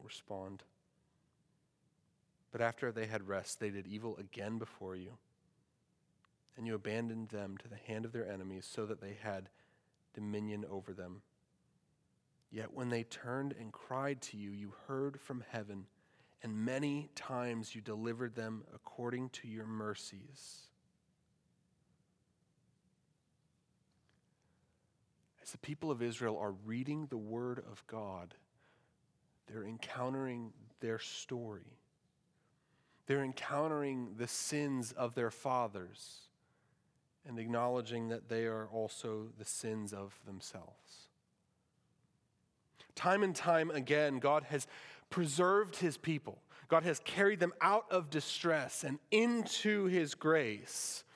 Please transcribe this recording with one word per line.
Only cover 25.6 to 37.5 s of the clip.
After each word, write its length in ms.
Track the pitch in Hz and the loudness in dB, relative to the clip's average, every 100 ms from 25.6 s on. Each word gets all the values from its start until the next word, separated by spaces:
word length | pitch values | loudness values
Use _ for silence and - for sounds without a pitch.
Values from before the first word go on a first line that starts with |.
| - 147 160 | -8 -2 0
of 100 | 127 | 2
Israel 340 | 120 113 120 107 | 0 0 0 0
are 120 | 104 | -2
reading 560 | 95 107 117 131 151 147 | -2 -4 -2 -2 -2 -4
the 100 | 120 | -6
word 440 | 107 117 123 123 | -4 -4 -4 -4
of 260 | - 107 - | -8 -14 -10
God, 480 | 110 104 92 87 - _ _ _ _ _ _ _ _ _ _ - | -6 -6 -6 -10 -16 _ _ _ _ _ _ _ _ _ _ -12
they're 160 | 110 | -8
encountering 880 | 104 113 - - 127 135 131 120 113 - 107 - | -8 -8 -6 -2 -2 0 -2 -4 -8 -12 -20 -6
their 180 | 117 113 | -4 -2
story. 800 | - - - 123 117 101 - - _ _ _ _ _ _ _ _ _ _ _ _ - | -4 -8 -6 -6 -4 -8 -14 -20 _ _ _ _ _ _ _ _ _ _ _ _ 0
They're 160 | 139 | 0
encountering 920 | 135 127 - 143 160 151 143 131 120 107 | 0 -4 -2 0 2 0 0 -2 -4 -4
the 100 | 120 | -4
sins 640 | - - 147 147 131 113 | -2 0 0 2 0 -2
of 240 | - 120 | -2 0
their 160 | 120 117 | 2 0
fathers 1000 | - 139 127 117 101 90 - - - - _ _ _ _ _ _ _ _ _ | 0 0 2 2 -2 -10 -12 -16 -16 -20 _ _ _ _ _ _ _ _ _
and 140 | - 117 | -10 -6
acknowledging 720 | 113 | 0